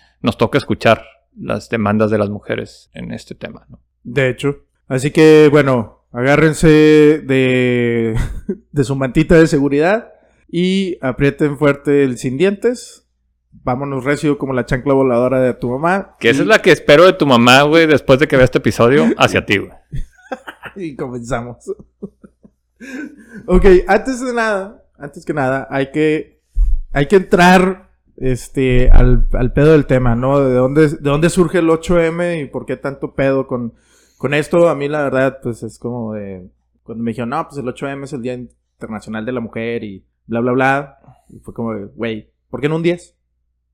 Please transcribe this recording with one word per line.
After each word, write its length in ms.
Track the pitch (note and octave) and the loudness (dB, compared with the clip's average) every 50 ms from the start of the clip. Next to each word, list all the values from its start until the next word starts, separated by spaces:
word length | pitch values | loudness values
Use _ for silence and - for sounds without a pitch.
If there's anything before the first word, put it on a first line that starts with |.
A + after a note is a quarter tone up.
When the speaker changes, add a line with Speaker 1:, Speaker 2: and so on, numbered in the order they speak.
| _ _ _ - | _ _ _ -6
Speaker 1:
nos 160 | - A#2+ - | -6 -6 -2
toca 220 | - A#2+ G#2 - C3+ | -2 -2 -2 -2 -4
escuchar 440 | - - G#2+ - - A#2+ A2 - - - _ _ _ _ _ A3 | -4 -4 -6 0 2 0 0 0 -2 -20 _ _ _ _ _ -16
las 280 | F2+ F#2 A2 A2 - - | -8 -6 -6 -6 -6 -6
demandas 400 | A#2+ A2+ G#2 G2+ G#2 G#2+ A2 G#2 | -6 -2 -2 0 0 0 0 0
de 80 | A2 G#2+ | 0 -2
las 120 | G#2 G2+ | -2 -4
mujeres 600 | G#2 G2+ - - A2+ A2+ A2 - - _ _ _ - | -6 -12 -10 -10 -10 -10 -10 -14 -18 _ _ _ -18
en 180 | A#2+ A#2+ A#2 | -18 -14 -14
este 240 | A#2 - - - - | -14 -16 -16 -18 -20
tema, 280 | - - - - - _ _ | -16 -16 -18 -18 -20 _ _
¿no? 80 | - _ _ _ _ _ | -20 _ _ _ _ _
Speaker 2:
De 260 | - B2+ A#2+ C#3 C3 B2+ | -16 -8 -4 -2 -2 -2
hecho. 360 | B2 - - C#3 C#3 - _ _ _ _ _ - | -4 -4 -6 -8 -8 -8 _ _ _ _ _ -6
Así 240 | C3 C3 A#2 D3+ | -6 -4 -4 -2
que, 360 | - E3 D#3 D#3 D#3 D3+ D3+ D3 | 4 6 6 8 8 8 6 6
bueno, 500 | C#3+ D3+ C3+ C#3 C3 A#2+ A2+ - _ _ _ _ | 6 4 2 2 0 -2 -4 -6 _ _ _ _
agárrense 1120 | - A#2+ B2+ C#3 D3 D3 D#3 D#3+ C#3+ - E3+ D#3+ D3+ D3+ D3+ D#3 D3+ D3+ D3+ D3 D#3 D3+ - | -8 -4 0 0 2 2 2 0 0 2 4 4 6 6 6 6 6 6 6 4 4 2 -2
de, 920 | C3 C3+ C3 C3 B2+ B2+ B2+ B2 B2 B2 A#2+ A#2+ A#2 A#2 A#2 A2+ A2+ A2 A#2 - - - - - | -2 -2 0 0 0 0 0 0 0 0 -2 -2 -2 -2 -2 -4 -2 -2 -4 -4 -4 -6 -12 -10
<laughs> 280 | - F#3 - _ _ | -10 -12 -12 _ _
de 120 | - D3 B2+ | -4 -4 -2
su 120 | C3+ C#3 | -2 -2
mantita 400 | C3+ C3+ B2+ A2+ D#3+ C#3+ C3 F3 | -4 -4 -2 0 -2 2 4 4
de 100 | D#3+ E3 | 4 4
seguridad 640 | D#3 E3+ C#3 C#3 C#3 C#3 C#3+ D#3 F3+ G#3+ A#3 - - _ _ _ _ _ _ _ - | 4 2 0 0 0 0 0 0 0 0 -2 -4 -10 _ _ _ _ _ _ _ -8
y 480 | - E3+ F3+ F#3 F#3+ G3 F#3+ F3+ - - | -4 -2 -2 0 0 -2 -2 -4 -6 -6
aprieten 560 | - C3 A#2+ - C#3 C#3+ C#3 - D#3 C#3+ C#3+ | -6 -6 -2 0 0 0 0 0 -2 -2 -2
fuerte 460 | C3+ D3+ C#3+ C#3 - - D3 C#3+ C#3+ | 0 0 0 0 -2 -2 0 2 2
el 160 | C#3 C3 B2 - | 2 0 -2 -6
sin 180 | - C3 B2+ | -8 -8 -4
dientes. 680 | C#3 F3+ G3+ G#3 G3 - A#3 B3+ A#3 - - - _ _ _ _ _ _ _ _ _ _ _ _ - | -2 -2 -2 -2 -2 -4 -4 -4 -4 -12 -20 -20 _ _ _ _ _ _ _ _ _ _ _ _ -10
Vámonos 420 | - B2 B2+ C3+ C#3 C#3+ C#3 C3 A#2+ | -6 -6 -6 -6 -6 -8 -8 -6 -4
recio 320 | C#3 D3 C#3+ D#3 C#3+ C#3+ - | -4 -4 -2 -2 -2 -2 -2
como 140 | C#3+ C3 | -4 -6
la 140 | C3 B2 A#2 | -4 -4 -4
chancla 260 | - C#3 B2+ A#2+ C#3 C#3 | -4 -4 -4 0 0 0
voladora 460 | C3+ C3+ B2+ A#2+ A#2+ B2 B2 C3 C3 | 2 2 0 0 0 0 0 0 0
de 140 | B2+ B2 A#2+ | 0 -2 -2
tu 160 | - C#3 A#2 | -4 -6 -8
mamá. 460 | B2 C3+ D#3+ E3+ F#3+ G3 F#3+ - _ - | -6 -4 -2 -2 -2 -4 -6 -10 _ -2
Speaker 1:
Que 100 | - A#2 | 0 0
esa 100 | C#3 - | 2 2
Speaker 2:
Y 20 | |
Speaker 1:
es 60 | A#3+ G3+ | 2 2
la 100 | A3 G#3 | 2 2
que 120 | - F#3+ | 4 2
espero 320 | D3 - - - D3 D3+ F3 | 2 2 4 4 6 6 6
de 60 | F#3+ F#3 | 6 4
tu 100 | F#3 E3 | 2 2
mamá, 360 | C#3 B2+ A#2 A#2+ B2 B2+ C3+ | 2 4 4 6 6 6 4
güey, 240 | D3 D3 D#3 E3 E3 | 4 4 4 2 4
después 320 | D#3 D3 B2 - - C3+ B2+ | 4 2 0 2 2 2 2
de 80 | D#3 D3 | 2 2
que 80 | D3 | 2
vea 80 | C3 B2+ | 2 2
este 140 | A#2+ - C#3 | 2 2 -2
episodio, 480 | - A#2 - - A2+ A#2+ C#3 D3+ - A3+ | -2 -2 0 2 2 4 4 4 2 2
Speaker 2:
<laughs> 60 | - | 2
Speaker 1:
hacia 300 | - C3 A#2+ - G2 - | 2 0 0 0 -2 -2
ti, 120 | - G#2 F#2+ | 0 -2 -2
güey. 120 | F#2+ - - - _ - - C3 - - _ _ _ - C4 - - - - _ - - - | -2 -8 -16 -20 _ -12 -8 -8 -8 -10 _ _ _ -16 -16 -14 -14 -20 -20 _ -20 -20 -16
Speaker 2:
Y 200 | G3 F3 D#3+ C3 | -12 -14 -12 -10
comenzamos. 760 | E3+ D3+ B2+ B2 B2 A#2+ A#2 C3 A#2 A#2+ A#2+ A#2 _ - - - _ - _ _ - | -10 -10 -10 -10 -12 -8 -8 -8 -8 -8 -12 -16 _ -14 -14 -14 _ -14 _ _ -20
<laughs> 380 | G#3 - _ _ _ - _ _ _ - _ _ _ _ _ _ B3 C4+ C4 C#4+ D4 - - - - _ A3+ G3+ - | -20 -20 _ _ _ -20 _ _ _ -20 _ _ _ _ _ _ -20 -16 -16 -14 -16 -16 -18 -20 -20 _ -20 -14 -4
Ok, 180 | - F3+ F3 F#3 G3 F3+ F3+ - - | 0 0 4 6 6 6 6 4 2
antes 360 | G3 G#3 G3+ C4 C4 A#3 C4 | 0 0 0 -4 -8 -6 -6
de 80 | B3+ | -6
nada, 520 | A#3+ A#3 A3 A3 G#3 F#3+ F#3+ G#3 B3 _ _ _ _ - | -4 -4 -4 -4 -4 -6 -6 -10 -16 _ _ _ _ -20
antes 260 | C#3+ C#3+ - F3 - | -20 -18 -18 -16 -10
que 100 | - D3+ | -8 -4
nada, 320 | D3+ C3 B2+ C3+ C3+ B2 - | -4 -2 -2 -2 -4 -6 -6
hay 200 | C3+ C#3 C#3 C3+ | -4 -6 -4 -4
que, 500 | - D3+ D#3 D#3 D#3 D#3 C#3+ _ _ _ _ _ - - - - - - - - | -2 0 0 0 0 -2 -6 _ _ _ _ _ -2 0 0 2 0 -2 -2 -4
hay 140 | - C#3 C#3+ | -2 -2 0
que 100 | - G#3+ | 2 2
entrar, 720 | F#3+ F#3 - - F3 F3 F3+ F#3 F#3 F#3 F#3+ F#3 F#3+ _ _ _ _ _ _ _ | 2 2 2 2 4 4 6 6 4 2 0 -4 -8 _ _ _ _ _ _ _
este, 720 | - B2+ B2+ B2+ A#2+ - - - C#3 C3 B2+ B2 B2 B2+ B2+ | -8 -4 -4 -4 -6 -8 -8 -4 -2 0 2 4 4 6 8
al, 360 | - - B2 B2 B2 A#2 - - | 8 8 8 6 4 4 2 2
al 200 | - - B2 A2 | 0 0 -2 0
pedo 200 | - C#3+ D3 D#3 | 2 2 4 6
del 140 | D#3+ D3 C3+ | 6 4 4
tema, 280 | - C3+ A#2+ C3 A#2+ A#2 | 2 0 0 2 0 0
¿no? 260 | A#2+ C3 C3+ C#3+ C#3+ | 0 0 0 0 0
De 140 | C#3 C3 B2 | 0 2 2
dónde, 340 | B2+ B2+ C3+ C#3+ D#3 D#3 C#3+ | 0 0 0 2 2 2 2
de 80 | D#3+ - | 0 -4
dónde 300 | C#3+ C#3+ C#3+ D3 E3+ E3+ | -4 -2 -2 0 0 0
surge 280 | - F#3+ F3 D3 - F3 | 0 0 -2 0 0 0
el 120 | E3 D#3+ | 0 0
ocho 300 | D#3+ D#3+ - - F3 E3+ | 0 -2 -2 -2 0 0
M 400 | E3 E3 E3 E3+ F3 F3 E3+ D#3+ | 0 0 -2 -4 -6 -6 -6 -6
y 60 | C#3 | -8
por 200 | A#2+ - B2+ - | -10 -10 -12 -10
qué 100 | - C3 | -10 -10
tanto 380 | B2 - C#3 C#3 - D#3 C#3 - | -8 -8 -10 -10 -10 -12 -10 -6
pedo 320 | - C3+ C3+ C3+ C3+ C3 | -2 -2 0 0 -2 -4
con, 280 | - C3 A#2+ A#2+ A2+ - _ _ _ _ _ _ _ _ | -6 -8 -8 -8 -10 -14 _ _ _ _ _ _ _ _
con 180 | - - C#3 D3 | -8 -6 -4 -2
esto. 340 | D3+ D3 - F3 F3 E3+ E3 | -4 -2 0 2 2 2 2
A 60 | D3 | 2
mí, 140 | C#3 C#3+ C#3+ | -2 -4 -6
la 140 | D3+ D3+ | -4 -4
verdad, 360 | C#3+ C3+ C3 C3 C3+ C3+ C3 - | -4 -2 0 0 0 -2 -2 -6
pues, 200 | - B2 A2+ - | -10 -10 -10 -10
es 160 | A#2+ G#2+ - - | -12 -16 -16 -12
como 360 | - A#2+ B2 B2 A2+ G#2+ G#2+ | -12 -10 -10 -10 -10 -10 -10
de, 320 | G#2 G2+ G2 F#2+ F2+ F2+ - _ _ _ _ _ _ | -10 -12 -12 -14 -16 -18 -20 _ _ _ _ _ _
cuando 200 | _ - A#2 A2+ A#2 | _ -16 -12 -8 -8
me 60 | A#2 | -8
dijeron, 200 | A2 B2 A#2+ A#2+ | -8 -8 -8 -8
"No, 160 | C#3 D#3+ D#3+ - | -8 -8 -8 -10
pues, 100 | C#3+ C#3 | -12 -12
el 100 | A#2+ B2 | -10 -10
ocho 200 | A#2+ - C#3+ C#3 | -10 -10 -10 -10
M 160 | C#3 C#3 C#3 | -10 -12 -14
es 80 | C3+ | -14
el 100 | D3+ B2+ | -14 -12
Día 120 | A#2 B2 B2 | -10 -10 -10
Internacional 920 | B2 B2 A#2 _ _ _ _ _ - A#2 G#2+ A2 G#2 - A2 A2 A2 A2 | -12 -14 -18 _ _ _ _ _ -20 -16 -14 -14 -14 -14 -12 -12 -10 -10
de 60 | B2+ | -8
la 80 | B2+ B2 | -8 -8
Mujer", 420 | A#2 G#2+ - A#2 A2+ A#2 A#2 A2+ A2 | -10 -10 -10 -10 -8 -8 -8 -8 -10
y 200 | G#2 G2 F#2 _ _ _ _ _ | -12 -16 -18 _ _ _ _ _
bla, 140 | - A2+ A#2 | -8 -6 -4
bla, 120 | A#2+ B2+ | -2 -2
bla. 460 | B2 C3 C3 C3+ C3+ C#3 D3+ - _ _ _ - _ _ _ _ | -2 0 0 0 0 -2 -4 -10 _ _ _ -20 _ _ _ _
Y 100 | - - | -20 -20
fue 140 | - - - | -20 -18 -14
como 200 | - A#2 A2+ A2 | -12 -10 -10 -10
de, 120 | G#2 G2 | -12 -12
"Güey, 440 | G#2+ - - A2+ A2+ A2 G#2+ - _ _ _ _ - | -16 -12 -10 -8 -8 -8 -10 -14 _ _ _ _ -16
¿por 100 | - A#2+ | -10 -6
qué 80 | C3+ D3+ | -4 -4
no 80 | D#3+ | -4
un 60 | E3 | -2
diez? 340 | E3 E3+ F3 F3 - _ _ _ _ _ _ _ _ _ _ _ _ _ | -2 -2 -4 -4 -8 _ _ _ _ _ _ _ _ _ _ _ _ _